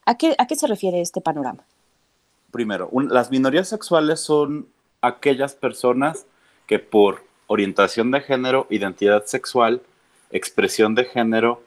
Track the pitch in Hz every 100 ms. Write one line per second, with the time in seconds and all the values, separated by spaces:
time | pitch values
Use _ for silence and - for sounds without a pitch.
0 | - 240 320 277 240 - 285 208 190 175
1 | 175 - 165 151 131 - _ _ _ _
2 | _ _ _ _ _ 110 113 95 90 127
3 | 143 127 117 131 131 147 190 214 - 170
4 | 151 156 - 151 147 151 - _ _ _
5 | 123 - 143 131 135 - 131 110 123 123
6 | 143 160 - _ _ _ - 107 - 110
7 | 101 90 - _ - 107 98 92 98 -
8 | 117 135 139 135 127 131 - 107 98 90
9 | 101 104 101 135 - 127 113 123 - _
10 | _ _ _ 95 - - 98 - 110 110
11 | 127 127 113 113 117 120